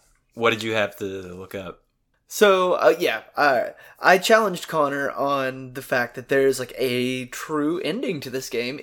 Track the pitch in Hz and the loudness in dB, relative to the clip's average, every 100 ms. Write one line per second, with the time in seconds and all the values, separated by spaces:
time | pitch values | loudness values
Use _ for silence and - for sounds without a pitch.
0 | _ _ _ - 117 113 113 110 104 - | _ _ _ -2 0 0 0 0 -2 -4
1 | 101 95 92 90 95 98 92 - _ _ | -8 -8 -12 -14 -12 -10 -10 -14 _ _
2 | _ _ - - 208 190 180 165 151 165 | _ _ -8 4 4 6 2 4 4 4
3 | 160 110 - - 143 123 - - - - | 2 -2 -6 0 2 2 -2 -8 -20 0
4 | 151 185 185 220 214 175 - 160 143 139 | 4 4 6 4 4 -2 -4 -2 0 0
5 | 139 - 135 139 131 131 131 127 - 131 | -4 -2 -2 0 -2 -6 -12 -12 -4 -2
6 | 120 - 120 135 135 127 123 - 127 123 | -2 -6 0 4 4 2 -2 -4 -2 0
7 | 123 127 127 - - 151 147 175 - 202 | -2 -4 -8 -12 -6 -2 0 -2 -2 -4
8 | 277 151 135 123 - 117 120 143 | -4 -6 -6 -8 -6 -4 -4 -6